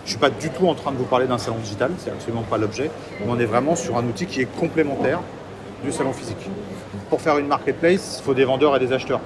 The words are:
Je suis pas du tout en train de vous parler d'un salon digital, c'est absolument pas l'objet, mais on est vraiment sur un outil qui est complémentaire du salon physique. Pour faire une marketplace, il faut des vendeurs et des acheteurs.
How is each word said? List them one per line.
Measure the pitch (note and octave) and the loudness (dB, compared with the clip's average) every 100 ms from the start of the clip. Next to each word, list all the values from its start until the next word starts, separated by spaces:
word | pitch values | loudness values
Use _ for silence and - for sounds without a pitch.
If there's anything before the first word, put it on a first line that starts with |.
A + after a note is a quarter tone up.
Je | - | -6
suis | G#2+ | 2
pas | C#3+ | 2
du | A#2 D#3+ | 2 -6
tout | - F3+ | 2 2
en | |
train | C#3+ D3 | 2 -2
de | C3 | -2
vous | |
parler | B2 B2 C3 | 2 2 4
d'un | B2 | 0
salon | B2 A2+ | 0 -4
digital, | G#2+ G#2 B2+ F3+ | -6 -2 -2 -2
c'est | - | -6
absolument | G#2+ - A2+ | -6 -4 -4
pas | G#2 A2+ | 0 0
l'objet, | G#2+ A2+ D3+ - - - | 0 -2 -4 -6 -12 -6
mais | G#2+ | -2
on | A#2+ | 2
est | |
vraiment | A#2 A#2 C#3+ E3+ | 4 4 4 0
sur | - A#2 | 0 0
un | |
outil | A#2+ A2+ F3 | 0 -2 -4
qui | C3 | -2
est | B2 - | -2 0
complémentaire | E3 D#3+ D3 C3+ B2+ E3+ - - - - - - | 0 2 2 2 0 0 -4 -14 -14 -14 -14 -8
du | C3 | -6
salon | - C3+ | -2 -2
physique. | B2 - G#2 F#3+ G3 G3 G3 - G2+ - | -2 -8 -8 -8 -8 -10 -12 -10 -12 -2
Pour | D3+ | 0
faire | E3 D3 | 2 2
une | C#3+ | 2
marketplace, | C#3 - B2 E3 F#3+ - - | 0 0 2 4 4 0 -6
il | |
faut | - | 0
des | C3 | 4
vendeurs | C3 C3 D3+ | 4 6 6
et | C3+ | 4
des | B2+ | 4
acheteurs. | C3 - B2+ | 0 0 -4